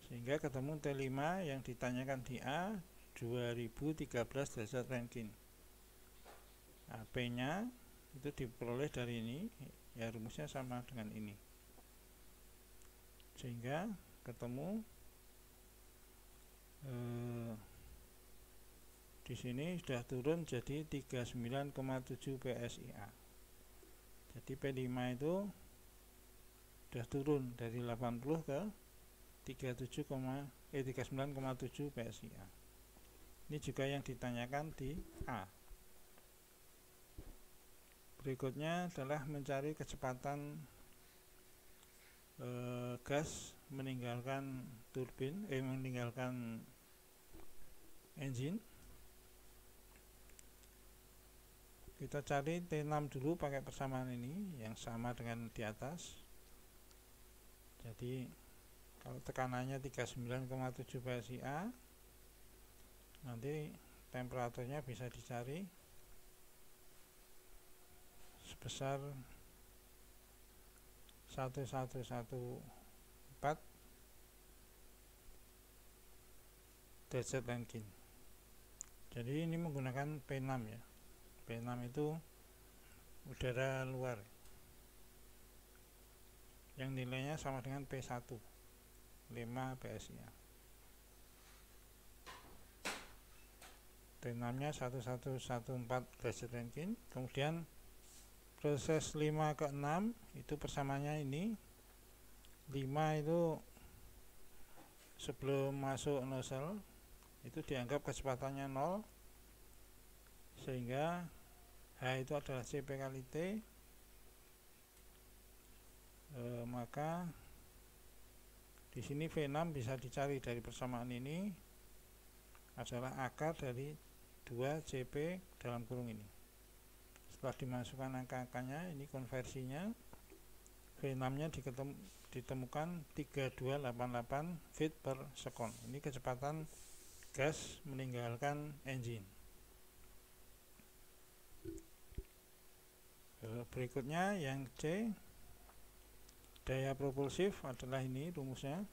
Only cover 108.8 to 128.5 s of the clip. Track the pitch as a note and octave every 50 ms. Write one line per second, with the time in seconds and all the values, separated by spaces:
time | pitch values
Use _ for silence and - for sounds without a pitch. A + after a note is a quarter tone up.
108.8 | C#3+ E3+ F#3 G#3+ G#3+ - - - - - - - - - - - - - - -
109.8 | - - - - - - - - - - - - - - - - - D3 C3 B2+
110.8 | A#2+ A#2 B2+ C#3 D3+ E3 F3 F3 F3 D#3 - - - - - - - - - -
111.8 | - - - - C3+ B2+ C3 C3 C3 B2+ D3+ D3 - - C3+ B2+ A2 - - C#3+
112.8 | C3 C#3 C#3 C3+ C3+ C3+ C3+ C3+ C3 - - D3+ E3+ F#3 G#3 A3 - - - -
113.8 | - - - - - - - - - - - - - - - - - - - -
114.8 | - - - - - - - - - - - - - - - - - - - -
115.8 | - - - - - - - - - - D3 B2 A#2+ A#2+ B2 A#2+ A#2 A#2+ B2 B2
116.8 | A#2 - - C#3+ D3 D#3+ E3 F3 F3+ E3+ - - - - - - - - - -
117.8 | - - - - - - - - - - - - - - - - - - - -
118.8 | - - - C3+ A2 - C#3 D3 D#3+ D#3+ - E3 D3+ C#3 C#3 D3+ E3+ E3+ D3+ C#3
119.8 | A#2 B2 C3+ B2 C3+ B2+ - D3 C#3 C#3 C#3+ C3 - B2+ A#2+ A#2+ A2 A#2+ A#2 -
120.8 | C3 B2+ B2+ A#2 A#2+ B2 B2 A#2+ B2+ C#3 D#3 F3 G3 G#3+ F3 - - - - -
121.8 | - - - - - - - - - - - - - - - - - - - -
122.8 | A#2 - B2 A#2+ B2+ C3 C3+ C#3 C3 A#2+ - - D#3 D#3+ E3 - D3 B2+ B2 B2
123.8 | C#3 D3 D3+ - - - - - - - - - - - B2 A#2 B2+ C#3 D3+ D#3+
124.8 | D3+ - - C3 B2 - - D3 D3+ E3+ F3+ F#3 F#3 - - - - B2 A#2+ A#2+
125.8 | A#2 - B2+ B2 A#2+ A#2 G#2+ G#2+ G#2 G2+ - - - - - - - - - -
126.8 | - - - - - - - - - - - - - B2+ A#2 - C#3+ B2 B2 B2
127.8 | A#2+ - - C3 C3+ C3 C3 B2+ B2+ B2+ C3+ B2+ B2+ B2